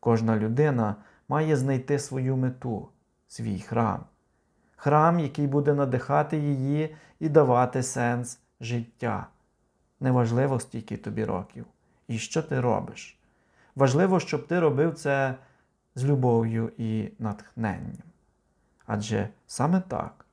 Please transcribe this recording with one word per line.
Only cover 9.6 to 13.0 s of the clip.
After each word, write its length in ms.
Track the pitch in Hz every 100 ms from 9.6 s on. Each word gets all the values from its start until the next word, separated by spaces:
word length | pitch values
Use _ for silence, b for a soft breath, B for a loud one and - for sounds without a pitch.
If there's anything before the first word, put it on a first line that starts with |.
| _ _ _ _
Неважливо, 600 | 131 127 117 117 135 127
скільки 360 | - 120 - 101
тобі 280 | - 107
років 420 | 107 95 - - 117 _ _ _ -
і 100 | 113
що 240 | - 160
ти 180 | 156 131
робиш. 580 | 120 101 - -